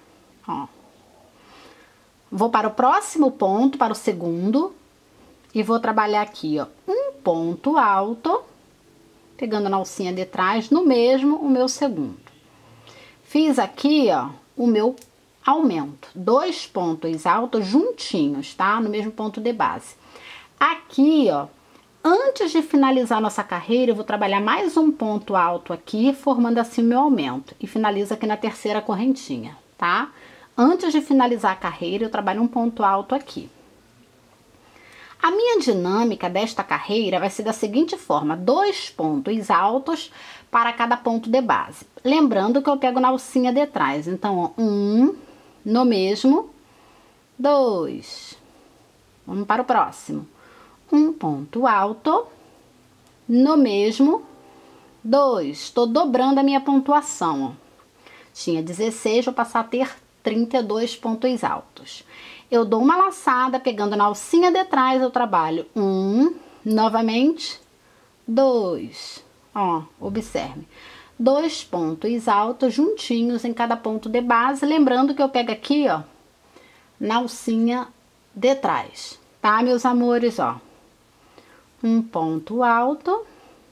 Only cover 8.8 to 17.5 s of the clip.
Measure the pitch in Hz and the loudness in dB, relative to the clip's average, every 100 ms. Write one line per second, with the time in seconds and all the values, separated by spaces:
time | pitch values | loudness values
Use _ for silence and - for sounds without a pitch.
8.8 | _ _ _ _ _ - 233 214 202 190 | _ _ _ _ _ -10 -6 -4 -2 -2
9.8 | 185 - 185 185 185 - 185 226 226 311 | -4 -6 -6 -6 -6 -2 0 0 0 2
10.8 | 339 247 240 262 277 311 294 262 254 254 | 4 4 4 4 2 0 2 2 0 0
11.8 | 285 180 131 90 - _ _ _ - - | -4 -2 -6 -10 -20 _ _ _ -20 -20
12.8 | - - - - _ 294 311 269 196 - | -20 -20 -20 -20 _ 0 2 2 0 0
13.8 | 285 302 240 151 127 151 _ - 240 214 | 2 4 4 2 -2 -10 _ -2 2 2
14.8 | 220 262 - _ _ _ - 311 294 170 | 2 -2 -10 _ _ _ 0 2 2 0
15.8 | 143 143 - - 180 247 359 - - 202 | -6 -10 -18 -10 0 0 0 -6 -8 -4
16.8 | 175 160 165 160 175 196 240 | -4 -4 -4 -4 0 0 0